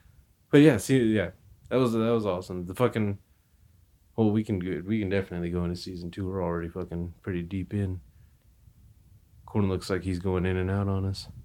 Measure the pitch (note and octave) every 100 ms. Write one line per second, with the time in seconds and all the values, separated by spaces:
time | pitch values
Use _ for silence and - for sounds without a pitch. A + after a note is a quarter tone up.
0 | - - - _ _ D3 D3+ A2 - C3+
1 | A2+ G#2+ F2 - - - - B2+ B2+ A2+
2 | A2+ A#2 G#2 F2+ F#2 F2+ F2+ F#2+ B2 A#2
3 | G#2 G2 _ _ _ _ _ _ _ _
4 | _ - A2 G#2+ G#2+ G2+ F2+ D#2+ F2+ A2
5 | G2 G2 F#2+ F2+ F2 F2 F2 F2 - F2+
6 | F2 F#2+ F#2+ F#2+ F2 E2+ E2+ F#2 F2 E2+
7 | F2 - - F2+ E2+ G2 F#2 G2+ G2 F#2
8 | - - - _ _ _ - - - -
9 | - - _ - - A2 G2 F#2 - F#2+
10 | F#2 F2+ F#2+ F#2 F#2 F#2 F#2 G2 G2+ G2
11 | F#2+ F#2+ - -